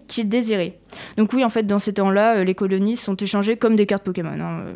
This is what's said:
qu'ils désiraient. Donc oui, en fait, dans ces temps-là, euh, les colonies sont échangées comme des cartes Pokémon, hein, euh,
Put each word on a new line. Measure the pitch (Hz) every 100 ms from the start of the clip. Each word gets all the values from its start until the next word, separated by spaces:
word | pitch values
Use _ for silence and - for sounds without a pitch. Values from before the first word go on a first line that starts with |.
| -
qu'ils | - 214
désiraient. | 233 220 208 175 - _ - - -
Donc | 214
oui, | 247
en | 247
fait, | 226
dans | 208 202
ces | 208
temps-là, | 202 196 196 220 220
euh, |
les | 185 185
colonies | 196 190 202 240
sont | - 190
échangées | 202 208 202 226
comme | 233 220
des | 202
cartes | 196
Pokémon, | 190 185 165
hein, | 151 170 165
euh, | -